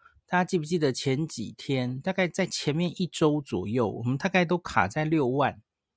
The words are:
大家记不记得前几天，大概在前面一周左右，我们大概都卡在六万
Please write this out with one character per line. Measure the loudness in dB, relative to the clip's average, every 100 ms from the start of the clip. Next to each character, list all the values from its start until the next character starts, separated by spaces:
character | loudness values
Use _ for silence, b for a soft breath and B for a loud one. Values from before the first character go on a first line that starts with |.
| b b -2
大 | 0
家 |
记 | 2 0
不 | 0
记 | 2
得 | 2
前 | 0 0 0 -2
几 | -6 -10
天， | -8 -4 -2 -2 -4
大 | -4
概 | 0 0
在 | 0 -4
前 | -2 -2 0
面 | 0 -2
一 | -4
周 | 2 2 2
左 | -2 -4 -2
右， | 0 0
我 | 0
们 | -2 0
大 | 2
概 | 2
都 | 2 0
卡 | 0 2 2
在 | 0 0
六 | 2 2
万 | 2 0 -2 -14 _ _